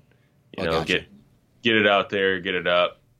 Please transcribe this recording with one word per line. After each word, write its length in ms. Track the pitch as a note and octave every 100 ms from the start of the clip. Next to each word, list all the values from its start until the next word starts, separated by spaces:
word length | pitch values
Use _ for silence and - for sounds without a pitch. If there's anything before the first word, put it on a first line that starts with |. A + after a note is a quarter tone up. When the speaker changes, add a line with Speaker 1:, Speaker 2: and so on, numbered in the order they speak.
| _ _ _ _ _ -
Speaker 1:
You 40 |
Speaker 2:
Oh, 60 | E2
Speaker 1:
know, 60 |
Speaker 2:
gotcha. 220 | E2 D#2+ F2
Speaker 1:
get, 80 | - - _ _ _ _
get 120 | A#2+ A2
it 120 | G#2
out 220 | G2+ F#2
there, 300 | G2+ F#2+ F#2+
get 140 | F2+
it 140 | F2+ F2
up. 340 | F2 F2 - _